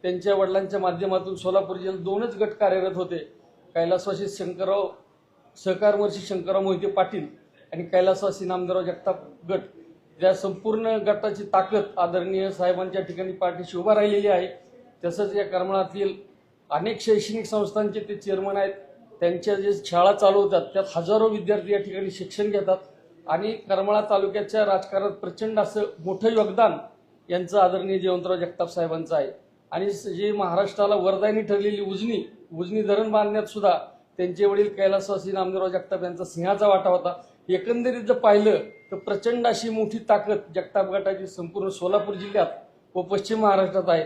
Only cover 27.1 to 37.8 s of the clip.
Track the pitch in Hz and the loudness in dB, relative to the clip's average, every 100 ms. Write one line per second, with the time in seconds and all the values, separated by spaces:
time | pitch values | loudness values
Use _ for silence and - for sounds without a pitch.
27.1 | _ - 175 175 202 185 180 190 190 185 | _ -6 -4 0 4 4 4 -2 -2 0
28.1 | 180 180 180 175 - 175 180 165 160 160 | -2 0 -2 -2 -4 -4 -2 -2 -2 -2
29.1 | 160 135 - _ _ _ 160 202 202 208 | -2 -2 -8 _ _ _ -4 -4 -4 -8
30.1 | 175 208 208 185 175 202 - 202 202 180 | -2 -2 0 0 0 0 2 2 4 2
31.1 | 196 214 214 214 202 208 202 196 190 226 | 2 2 0 2 2 2 -2 -4 -4 -2
32.1 | 202 - - - 165 180 214 202 208 220 | -4 -6 -16 -16 -10 -4 -2 2 2 4
33.1 | 214 208 214 214 214 202 165 - - _ | 2 2 0 -4 0 2 2 -2 -20 _
34.1 | - 180 175 202 202 208 - 196 196 196 | -6 -4 2 2 4 0 2 2 2 0
35.1 | 196 190 190 185 190 185 180 - 185 175 | -4 -2 -2 -2 -2 -2 -2 -4 -6 -4
36.1 | 170 175 165 180 202 208 190 190 180 180 | -8 -10 -4 0 4 6 6 4 2 0
37.1 | 175 - _ - 185 220 240 | -6 -14 _ -2 -2 0 0